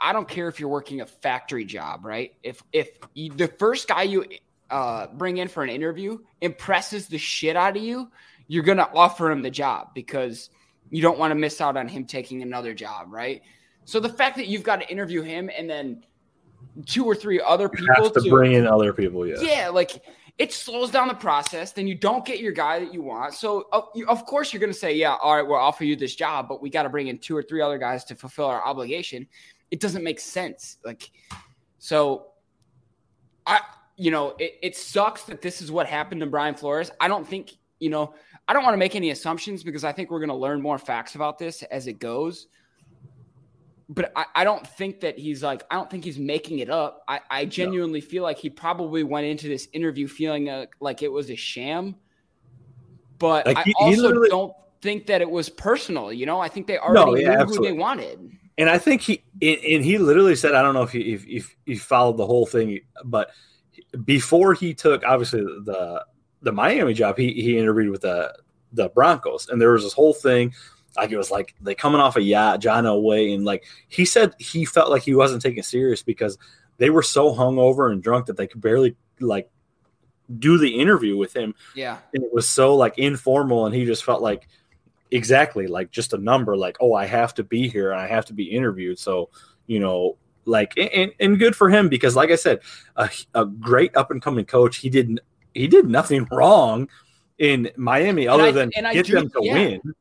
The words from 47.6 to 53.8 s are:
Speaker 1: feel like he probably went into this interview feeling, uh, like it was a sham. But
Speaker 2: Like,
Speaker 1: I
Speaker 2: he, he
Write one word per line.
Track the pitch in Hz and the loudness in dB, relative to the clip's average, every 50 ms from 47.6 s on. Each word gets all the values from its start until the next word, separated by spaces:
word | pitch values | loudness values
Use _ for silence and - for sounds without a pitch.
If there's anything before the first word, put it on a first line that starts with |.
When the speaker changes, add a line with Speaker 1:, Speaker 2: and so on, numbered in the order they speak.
| 180 185 190 180 175 165 156 147 | -4 -4 -4 -4 -4 -4 -6 -8
Speaker 1:
feel | 151 - 165 180 | -8 -8 -8 -6
like | 180 165 147 | -6 -6 -6
he | - - 147 | -6 -10 -14
probably | - - - 165 175 175 175 156 156 165 156 | -12 -8 -6 -6 -6 -6 -6 -6 -4 -4 -4
went | 135 147 147 147 | -4 -4 -4 -4
into | 147 151 143 151 | -6 -6 -8 -8
this | 147 143 131 - - | -8 -10 -10 -10 -12
interview | - 156 170 160 139 139 143 139 | -8 -6 -6 -4 -4 -6 -8 -8
feeling, | - - 156 156 151 147 143 143 | -8 -6 -6 -4 -4 -4 -6 -8
uh, | 139 135 123 - _ - | -8 -10 -12 -16 _ -10
like | 139 143 127 - 147 | -10 -8 -8 -6 -6
it | |
was | 147 135 147 143 123 | -6 -6 -6 -8 -8
a | 120 | -10
sham. | 110 - - - 123 123 139 156 175 185 196 190 - _ _ _ _ _ _ _ _ _ _ _ _ _ _ _ - - _ _ _ _ _ _ | -12 -12 -12 -10 -10 -8 -8 -6 -6 -8 -10 -12 -16 _ _ _ _ _ _ _ _ _ _ _ _ _ _ _ -20 -20 _ _ _ _ _ _
But | - 170 160 160 151 - | -2 0 0 0 2 2
Speaker 2:
Like, | 123 139 160 | 2 2 2
Speaker 1:
I | 170 | 0
Speaker 2:
he, | 196 | 0
he | 208 - | 2 4